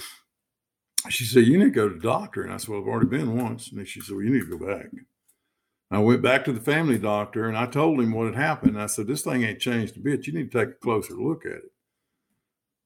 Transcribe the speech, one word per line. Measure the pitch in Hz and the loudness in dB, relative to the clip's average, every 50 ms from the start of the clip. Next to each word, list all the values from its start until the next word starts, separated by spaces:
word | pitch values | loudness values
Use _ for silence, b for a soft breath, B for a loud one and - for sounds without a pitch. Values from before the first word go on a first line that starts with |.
| B B B B B _ _ _ _ _ _ _ _ _ _ _ _ _ _ - - - | B B B B B _ _ _ _ _ _ _ _ _ _ _ _ _ _ -6 -4 -4
She | - - 123 | -4 -4 -2
said, | 110 117 123 113 | 4 6 6 8
"You | 117 143 185 | 8 8 6
need | 214 | 6
to | 277 | 6
go | - 123 107 104 | 4 4 2 2
to | 90 | 0
the | 80 | -2
doctor." | 92 113 131 156 214 - - - 92 | 0 0 0 0 -2 -6 -8 -8 -8
And | 90 95 | -6 -8
I | 98 | -8
said, | - - | -8 -8
"Well, | 107 101 98 | -8 -6 -4
I've | |
already | 104 113 113 110 - | -4 0 2 2 2
been | - 143 156 120 113 | 2 0 -2 -2 -2
once." | 120 127 113 117 120 - - - | -2 -2 -4 -6 -8 -12 -14 -14
And | 101 98 - | -14 -12 -12
she | - - - | -14 -14 -12
said, | - 101 | -10 -8
"Well, | 98 101 | -4 -2
you | 113 | 0
need | 135 131 90 80 | 0 0 0 -2
to | 87 82 | -8 -8
go | 85 | -6
back." | 95 101 - - - - - - _ _ _ _ _ _ _ _ _ _ _ _ _ _ _ _ - | -6 -6 -8 -8 -14 -18 -20 -20 _ _ _ _ _ _ _ _ _ _ _ _ _ _ _ _ -4
I | - 101 | 0 4
went | 104 113 123 120 120 | 4 6 4 4 4
back | 120 131 135 135 | 4 2 2 2
to | - 131 | -2 -4
the | 113 | -2
family | 113 - 143 156 165 151 123 104 | 0 0 0 2 2 2 2 2
doctor | 95 107 104 104 104 101 - - 110 113 | 2 0 0 0 -2 -4 -4 -4 -4 -2
and | 110 | -2
I | 110 120 | -2 -2
told | 120 - 139 151 165 160 131 | -2 0 2 2 2 2 2
him | 120 113 110 | 2 2 0
what | 110 113 | 0 -2
had | 113 101 | -2 -2
happened. | 120 143 160 156 - - 131 110 107 | 0 0 0 0 2 2 2 2 0
I | 107 | -4
said, | 104 - - 107 101 | -4 -4 -4 -4 -4
"This | 127 123 - | -4 -4 -2
thing | - 143 127 120 | -2 0 0 0
ain't | 110 101 - | 0 -2 -4
changed | - 131 120 117 110 107 - | -2 -2 0 0 -2 -4 -6
a | - | -6
bit. | - 139 147 123 - - | -2 -2 -2 -2 -2 -4
You | 151 | -6
need | 170 143 113 - | -4 -4 -2 0
to | 123 | 0
take | 107 - - | 0 0 -2
a | - | -4
closer | - 131 113 107 95 - 90 | -2 0 0 0 -2 -4 -6
look | - 107 139 160 143 - | -4 -2 -2 -4 -4 -6
at | 92 - | -10 -10
it." | - - - _ _ _ _ _ _ _ _ _ _ _ _ _ _ _ _ _ _ _ _ _ _ _ | -12 -14 -20 _ _ _ _ _ _ _ _ _ _ _ _ _ _ _ _ _ _ _ _ _ _ _